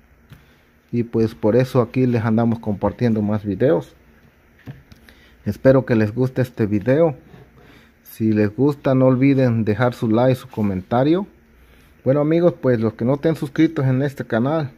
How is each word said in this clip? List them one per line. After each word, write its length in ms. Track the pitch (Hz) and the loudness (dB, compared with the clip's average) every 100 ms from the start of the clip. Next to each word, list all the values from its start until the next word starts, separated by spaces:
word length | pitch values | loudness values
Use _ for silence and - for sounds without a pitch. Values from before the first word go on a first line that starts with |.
| _ _ _ - _ _ _ _ _ | _ _ _ -20 _ _ _ _ _
Y 120 | 120 | -6
pues 320 | 117 117 110 - | -2 0 -2 0
por 200 | 110 117 | 0 2
eso 280 | 127 131 | 2 0
aquí 240 | 113 127 127 | 0 0 0
les 180 | 120 113 | 0 0
andamos 320 | 110 117 113 | 0 0 -2
compartiendo 640 | 110 98 101 98 123 110 | -4 -4 -4 -2 -2 0
más 240 | 104 107 104 | -2 -4 -4
videos. 500 | 92 127 165 - - _ _ _ _ _ _ - - - - - - _ _ - | 0 0 0 -4 -18 _ _ _ _ _ _ -20 -20 -20 -20 -20 -20 _ _ -8
Espero 400 | - 135 135 131 | 0 2 2 2
que 100 | 113 | 0
les 180 | 107 | 0
guste 280 | 120 131 131 | -2 -4 -2
este 240 | 127 - 107 | -6 -2 -2
video. 500 | 104 104 139 165 - - - - - - - _ _ | -2 0 2 2 -2 -14 -20 -20 -20 -20 -20 _ _
Si 300 | _ - 110 | _ -4 0
les 200 | 107 104 | 2 0
gusta, 400 | 104 143 135 143 131 | 0 -2 0 0 2
no 100 | 131 | 2
olviden 580 | 127 135 131 127 113 | 4 2 2 2 0
dejar 300 | 107 104 123 | 0 0 -2
su 160 | 120 117 | -2 0
like, 260 | 110 127 127 | 2 2 0
su 120 | - | -4
comentario. 760 | - 104 92 - 117 143 175 202 - _ _ _ - - _ | -6 -4 -4 -2 0 0 0 -4 -14 _ _ _ -20 -20 _
Bueno 180 | 127 147 | -2 0
amigos, 320 | 147 165 175 - | 0 2 0 0
pues 200 | 131 120 | 0 0
los 140 | 113 | -2
que 120 | - 120 | -2 -2
no 100 | 143 | -2
estén 200 | 165 160 | -2 -2
suscritos 500 | 143 - 160 156 131 | -4 0 0 0 -2
en 160 | 127 | 0
este 240 | 143 135 - | -2 -6 -4
canal, 460 | 113 127 160 139 | -2 0 -2 -6